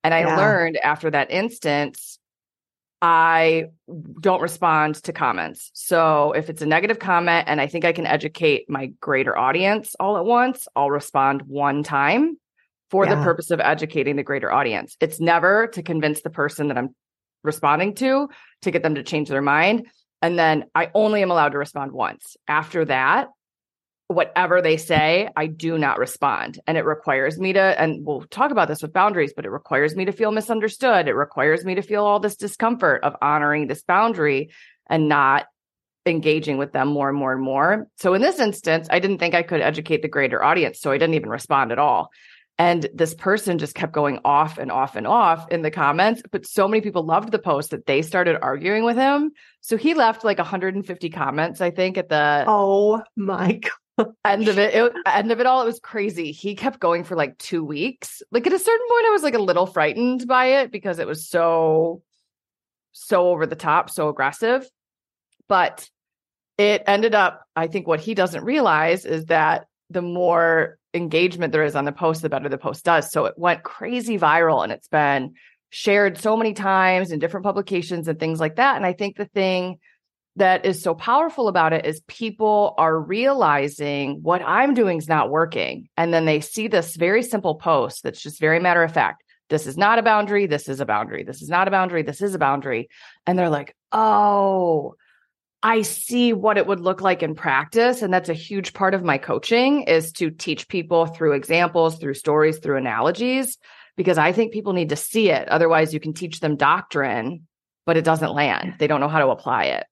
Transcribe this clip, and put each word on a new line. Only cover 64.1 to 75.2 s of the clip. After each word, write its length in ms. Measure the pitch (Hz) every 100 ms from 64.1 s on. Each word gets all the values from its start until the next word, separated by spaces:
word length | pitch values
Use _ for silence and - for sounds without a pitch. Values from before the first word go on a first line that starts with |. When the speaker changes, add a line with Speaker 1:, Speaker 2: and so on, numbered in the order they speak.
Speaker 1:
aggressive. 580 | 147 135 - 226 262 262 _ _ _ _ _ _ _ _
But 400 | 190 175 - - _ _ _ _ _ _ -
it 240 | 208 208 202
ended 280 | 202 220
up, 300 | 214 180 - _ -
I 100 | 165
think 200 | 190 165
what 140 | 156
he 140 | 160
doesn't 300 | 202 180 -
realize 640 | 214 294 220 156 160 185 -
is 180 | 160 160
that 400 | 165 156 160 - _ _
the 140 | 175
more 760 | 175 175 180 170 170 165 - - _
engagement 580 | 170 170 160 180 175 160
there 120 | 156
is 100 | 151
on 120 | 139 143
the 60 |
post, 280 | 147 165 160
the 80 | 160
better 220 | 139 139
the 80 | 135
post 260 | - 135
does. 260 | - 165 151
So 140 | 165
it 100 | 120 -
went 240 | 175 170
crazy 560 | - - - 247 220 208
viral, 440 | 160 160 165 139
and 80 | 90
it's 180 | 101 _
been 460 | 156 147 139